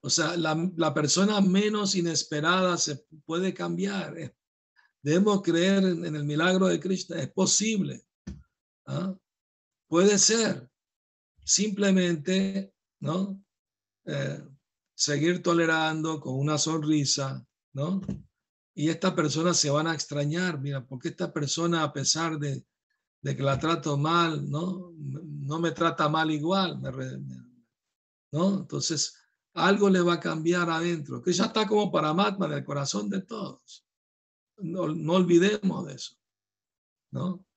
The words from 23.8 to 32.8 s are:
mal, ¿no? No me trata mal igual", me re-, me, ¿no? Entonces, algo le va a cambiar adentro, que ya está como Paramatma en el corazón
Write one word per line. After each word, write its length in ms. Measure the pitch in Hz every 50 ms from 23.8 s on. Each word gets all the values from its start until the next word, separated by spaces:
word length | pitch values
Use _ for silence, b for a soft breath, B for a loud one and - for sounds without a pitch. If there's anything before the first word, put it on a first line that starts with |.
| 143 156 143
mal, 520 | 139 143 160 170 170 170 165 156 143 139 143
¿no? 440 | 139 151 175 190 185 185 180 175 170
No 640 | 160 147 139 131 156 175 156 147 147 139 135 147 165
me 120 | 170 165
trata 360 | 160 - 170 165 151 - 156 147
mal 220 | 151 160 160 156
igual", 500 | 156 147 147 170 190 196 185 170 - 131
me 100 | 131 135
re-, 280 | 127 135 131 131 135 135
me, 180 | 139 135 127 127 123 123 _ _ _ _ _ _ _ _ _ _ _ _ _ _ _ _
¿no? 280 | - 151 175 196 196 -
Entonces, 560 | - - 147 143 139 - 160 143 - - b b b b b b _ _ _
algo 340 | 160 165 185 202 202 202 196
le 120 | 185 185
va 140 | 175 175 175
a 60 | 170
cambiar 480 | - 170 165 160 160 165 175 180 175 170
adentro, 540 | 165 160 170 175 170 156 143 135 127 120
que 100 | - 180
ya 140 | 175 165 214
está 200 | 226 - 220 214
como 240 | 196 214 208 208 185
Paramatma 560 | - 160 151 151 156 180 202 208 196 196 180
en 60 | 156
el 120 | 147 139 135
corazón 440 | - 143 143